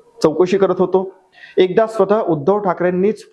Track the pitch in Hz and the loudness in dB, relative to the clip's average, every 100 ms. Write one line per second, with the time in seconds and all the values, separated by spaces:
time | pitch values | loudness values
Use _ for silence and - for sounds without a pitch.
0 | _ - 160 151 180 196 190 180 180 185 | _ -2 -2 2 0 2 0 0 0 0
1 | 190 - _ _ - - 185 175 220 220 | -4 -12 _ _ -10 0 2 2 0 0
2 | 190 208 175 160 139 202 202 170 180 180 | 0 0 0 -2 0 0 -2 -2 -2 0
3 | 196 208 - | -2 -4 -8